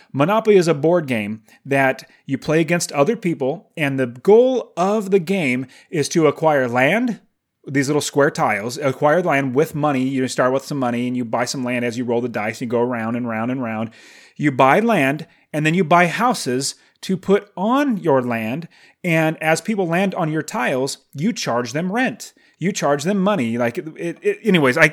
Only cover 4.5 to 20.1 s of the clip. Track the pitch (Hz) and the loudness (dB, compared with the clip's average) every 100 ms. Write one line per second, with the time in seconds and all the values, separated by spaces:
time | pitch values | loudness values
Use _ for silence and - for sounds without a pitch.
4.5 | 254 - - 185 220 190 196 156 196 143 | 2 -4 -2 0 0 0 0 0 -2 0
5.5 | 127 131 - _ 165 135 175 156 - 156 | -2 -6 -14 _ -4 0 2 2 4 2
6.5 | 147 127 120 135 208 247 185 _ _ _ | 2 2 2 2 2 -2 -6 _ _ _
7.5 | _ - 139 135 151 - 143 143 160 139 | _ -4 -2 0 0 0 2 2 2 0
8.5 | 104 110 131 143 131 147 160 180 139 139 | 0 -4 -4 -4 0 2 2 2 0 0
9.5 | 123 156 147 151 135 131 135 127 - 127 | 0 0 0 -2 0 -2 -2 -2 0 0
10.5 | 135 - 143 127 120 123 123 117 120 123 | 0 -2 -4 -2 -2 -4 -4 -4 -4 -4
11.5 | 143 123 123 120 113 120 120 123 113 107 | -4 -4 -4 -4 -4 -2 -2 -2 -4 -6
12.5 | 113 123 117 120 120 110 120 120 110 117 | -6 -4 0 0 -2 -4 -4 -4 -4 -4
13.5 | 131 120 110 117 - - - - - 147 | -4 -6 -6 -8 -10 -20 -20 -18 -4 0
14.5 | 131 131 160 233 202 135 151 - _ _ | 4 4 4 2 2 0 -2 -8 _ _
15.5 | 151 156 170 165 175 175 160 240 214 135 | -2 0 2 4 4 4 2 0 0 -2
16.5 | 127 139 - _ _ - 185 185 196 - | -2 -4 -8 _ _ -6 -4 0 0 0
17.5 | - 202 262 294 208 160 135 123 113 110 | -6 0 0 0 0 2 2 2 -2 -4
18.5 | 139 170 _ - _ 180 160 160 160 160 | -6 -10 _ -20 _ 0 2 2 0 0
19.5 | 160 - 214 175 170 202 | 0 0 -2 0 0 0